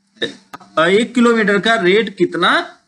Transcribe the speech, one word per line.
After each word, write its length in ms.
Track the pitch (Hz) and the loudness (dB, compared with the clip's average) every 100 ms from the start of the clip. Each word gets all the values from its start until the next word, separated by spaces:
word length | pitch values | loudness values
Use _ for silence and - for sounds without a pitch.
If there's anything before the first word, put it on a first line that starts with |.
| _ _ - - _ - - - | _ _ -12 -12 _ -20 -6 -2
एक 320 | 165 196 240 - | 2 2 0 2
किलोमीटर 440 | 233 226 202 202 | 2 2 0 0
का 160 | 208 226 | 0 0
रेट 400 | 180 202 196 - | 2 0 0 -2
कितना 340 | 175 160 190 302 349 - | -4 0 -2 -2 -4 -14